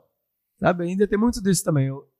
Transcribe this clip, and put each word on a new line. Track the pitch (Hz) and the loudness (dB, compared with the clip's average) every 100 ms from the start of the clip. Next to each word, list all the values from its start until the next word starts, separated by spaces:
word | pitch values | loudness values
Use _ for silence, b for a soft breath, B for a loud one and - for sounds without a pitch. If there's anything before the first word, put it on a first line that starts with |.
| _ _ _ _ _ _ | _ _ _ _ _ _
Sabe? | 165 180 | -2 0
A | 175 | -4
Índia | 190 208 | 0 0
tem | 208 | 2
muito | 233 233 | 0 0
disso | 196 180 | 0 0
também. | - 147 135 | 2 0 0
Eu, | 135 - | -4 -16